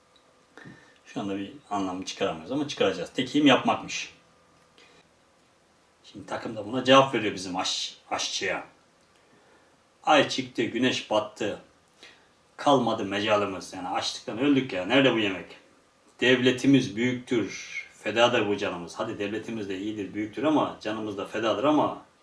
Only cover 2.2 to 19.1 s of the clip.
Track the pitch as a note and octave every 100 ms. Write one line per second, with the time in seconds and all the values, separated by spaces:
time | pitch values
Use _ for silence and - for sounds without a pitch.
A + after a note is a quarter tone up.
2.2 | - D#2+ D#2+ D3 - - - F3+ E3 -
3.2 | B2+ D3 D3 B2+ A#2 G#2 - - - -
4.2 | _ _ _ _ _ _ - _ _ _
5.2 | _ _ _ _ _ _ _ _ - -
6.2 | - - - A2 G2+ B2+ B2+ C3+ - A#2
7.2 | G#2 F#2 F#2 F2+ F#2+ - - - - F#2+
8.2 | - - G2 E2+ - _ _ _ _ _
9.2 | _ _ _ _ _ _ _ _ - D3+
10.2 | - - B2+ - G#2+ A2 B2+ B2+ - G#2+
11.2 | - - G#2+ F2+ - _ _ _ - -
12.2 | _ _ _ - - C3+ A2+ A2 G2 G2+
13.2 | G#2 G#2 G2+ F#2 F2 F#2 F2 F#2+ - -
14.2 | - A2 C#3+ C3+ - F#2 F2+ C3 C3+ A2+
15.2 | G2+ F#2 - - _ _ _ _ _ -
16.2 | A#2+ B2+ B2+ B2 C3+ C3+ G2+ G2+ B2 B2+
17.2 | - A#2+ G2 - - - - - - G#2+
18.2 | A#2+ A#2 G2+ G2 G2 F2 E2+ - A2+